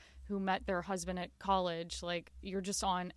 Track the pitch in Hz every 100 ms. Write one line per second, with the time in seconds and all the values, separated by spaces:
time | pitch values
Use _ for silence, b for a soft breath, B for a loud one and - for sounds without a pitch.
0 | B B - 196 190 190 - 180 175 190
1 | 175 180 175 - 196 190 180 165 170 -
2 | 175 175 - - 196 190 190 196 196 180
3 | 180